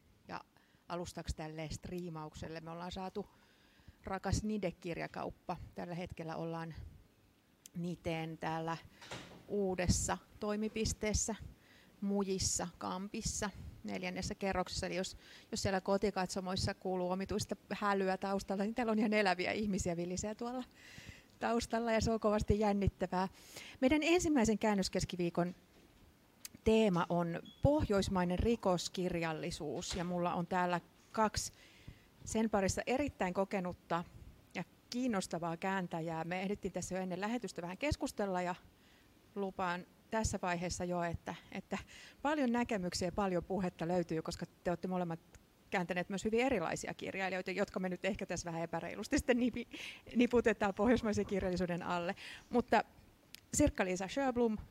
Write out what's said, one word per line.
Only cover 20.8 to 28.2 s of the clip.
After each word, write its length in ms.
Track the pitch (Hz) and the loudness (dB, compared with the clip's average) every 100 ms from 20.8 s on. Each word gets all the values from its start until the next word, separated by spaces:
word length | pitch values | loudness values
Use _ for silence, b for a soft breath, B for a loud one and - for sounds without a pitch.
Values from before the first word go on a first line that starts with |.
| b b b b b - | b b b b b -4
taustalla 540 | 220 233 - 226 233 | 0 0 0 0 2
ja 80 | 220 | 2
se 100 | 220 | 4
on 100 | 226 | 4
kovasti 380 | 220 214 220 208 | 4 4 4 4
jännittävää. 720 | 214 202 190 - 180 185 190 - B B B B | 4 4 2 2 0 2 0 -2 B B B B
Meidän 220 | 262 302 | 6 6
ensimmäisen 560 | 311 349 339 294 220 214 | 6 6 6 6 6 4
käännöskeskiviikon 960 | 214 202 185 185 - 180 175 175 175 - - - - - - - _ - - - | 4 4 2 0 -2 0 0 2 0 -2 -16 -20 -20 -20 -20 -20 _ -18 -18 -2
teema 420 | - 220 220 175 - | 4 6 6 4 4
on 340 | 175 170 165 - - | 2 2 -2 -8 2
pohjoismainen 760 | 269 302 - 196 - 190 | 4 6 4 4 4 2